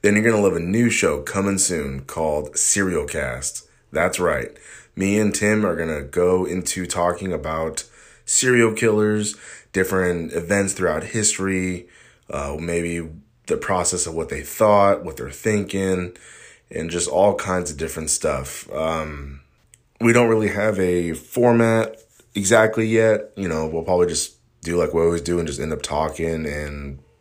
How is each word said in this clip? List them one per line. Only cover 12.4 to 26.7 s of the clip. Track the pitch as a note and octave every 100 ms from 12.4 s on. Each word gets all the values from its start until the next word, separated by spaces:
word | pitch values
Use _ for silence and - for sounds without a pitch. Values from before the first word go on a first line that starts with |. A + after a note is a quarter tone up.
| C#2+ D2
maybe | E2+ E2+ E2+ E2+ D#2+ D#2+ _ _ -
the | D#2
process | - F#2 F2 F2+ E2
of |
what | D#2+ D#2+
they | D2
thought, | D2 - G#2+ G#2 G2+ G2+ F2
what | -
they're | -
thinking, | - A2 G#2 F#2 G2 F#2+ F2+ F2+ - - - - - _
and | D#2+ E2
just | E2+ -
all | F2 G2+ F#2+
kinds | F#2+ F#2 D#2+
of | D2
different | D#2+ E2 D#2
stuff. | - D#2 C2 C2+ - -
Um, | C#2+ D#2+ D#2+ D#2 C#2+ C#2 C#2 _ _ _ _ _ _
we | A#2
don't | A#2 A#2
really | A2 G#2
have | F#2+ G#2+ G2
a | F2+ F2 E2+
format | D#2 - B2+ A#2+ A#2 A#2 A2+ A2 - _ _ _ -
exactly | F#2+ A#2 A2 A2+ A2+
yet. | A2+ A2 G#2+ - -
You | F#2
know, | D#2 D#2
we'll | D#2+
probably | E2+ F2+ F2
just | D#2+ - _ _ _
do | E2+ F2
like | D#2+
we | E2
always | E2 E2+
do | D2+ F2
and | D#2+
just | B1+
end | D#2
up | D2
talking | - C#2+ D#2 D2+ E2 D#2+ D2+
and | D2 D2